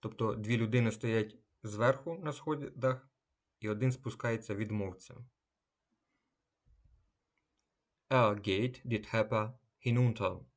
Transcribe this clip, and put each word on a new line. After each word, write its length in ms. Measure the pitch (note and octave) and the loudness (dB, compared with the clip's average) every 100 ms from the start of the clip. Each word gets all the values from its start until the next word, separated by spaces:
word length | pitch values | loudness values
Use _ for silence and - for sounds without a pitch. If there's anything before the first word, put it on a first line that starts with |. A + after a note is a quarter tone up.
Тобто 340 | G#2+ - A2+ | -8 -2 -2
дві 220 | A2 G#2+ A#2 | -2 0 0
людини 360 | A2+ B2 A2+ | 2 4 2
стоять 440 | A2 A#2+ A2+ G#2+ - _ _ | 0 0 0 0 -6 _ _
зверху 560 | A2 G#2 A#2+ C3+ E3 E3+ | -10 0 2 2 -2 -8
на 140 | D#3+ | -8
сходах, 760 | C#3 - D3 C#3 - B2+ B2+ - _ _ _ _ _ | -8 -4 -4 -6 -2 -2 -2 -8 _ _ _ _ _
і 80 | G#2+ | -4
один 240 | G#2 B2+ | 0 0
спускається 600 | B2+ A#2+ - A#2+ A2+ - | 0 -6 -6 -4 -4 -4
відмовця. 600 | G2+ G#2+ G#2 G2 F#2 - - B2 _ _ _ _ _ _ _ _ _ _ _ _ _ _ _ _ _ _ _ _ _ _ _ _ _ _ _ _ | -4 -2 -2 -4 -8 -18 -20 -20 _ _ _ _ _ _ _ _ _ _ _ _ _ _ _ _ _ _ _ _ _ _ _ _ _ _ _ _
Er 300 | C3 A2+ G#2 G2+ | 4 4 4 0
geht 380 | F#2+ B2 B2+ B2 | 2 2 -2 -4
die 140 | A2+ - | -4 0
Treppe 480 | A2+ A2 A2 G#2+ - _ _ B2 | 0 2 0 -2 -8 _ _ 0
hinunter. 580 | A#2+ B2 G#2+ G2 F2+ - | 4 4 2 -2 -4 -14